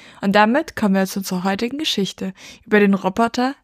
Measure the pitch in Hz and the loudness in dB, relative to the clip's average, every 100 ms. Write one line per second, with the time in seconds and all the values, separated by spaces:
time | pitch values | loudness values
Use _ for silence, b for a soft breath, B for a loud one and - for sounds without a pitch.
0 | B B 202 202 214 269 320 - 208 190 | B B 2 4 4 2 -2 -2 0 2
1 | 190 196 190 180 190 202 240 277 311 - | 0 -4 -6 -4 -4 -2 -4 -4 -4 -2
2 | 190 - 190 B B B - 208 202 196 | -4 -6 -10 B B B 0 4 4 2
3 | 185 190 233 - 254 - | 0 -2 -2 -2 -4 -6